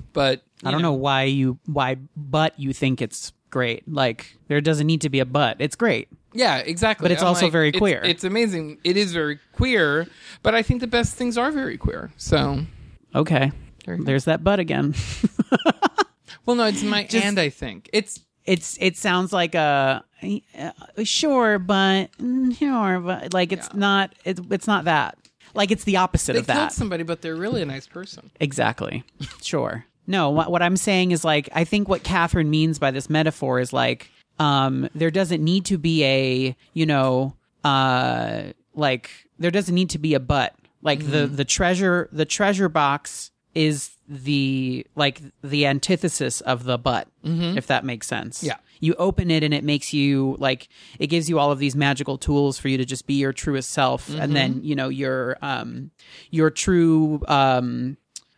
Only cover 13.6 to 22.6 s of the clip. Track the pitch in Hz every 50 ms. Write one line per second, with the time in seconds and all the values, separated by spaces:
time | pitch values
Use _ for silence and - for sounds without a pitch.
13.6 | - - - - - - - 180 165 143 135 139 - 165 156 165 160 190 202 196
14.6 | 175 160 143 135 143 143 - - - - - - - - - - - - - -
15.6 | - 330 - - 403 381 - - 392 - _ _ _ - - - _ 247 240 240
16.6 | 226 214 196 190 202 208 208 208 202 - 220 226 202 202 202 190 160 143 - -
17.6 | 147 117 98 95 - - - 214 214 - - - - _ _ _ _ - 190 170
18.6 | - - - - 180 190 175 - - 202 180 180 185 175 202 185 170 165 - 170
19.6 | 156 147 143 139 135 135 135 - - _ _ _ - 190 202 - - _ - -
20.6 | 143 - - - - - - 202 220 - - - 330 302 277 254 240 214 208 196
21.6 | 180 185 202 190 190 190 190 190 - - - - - 247 247 262 262 254 240 -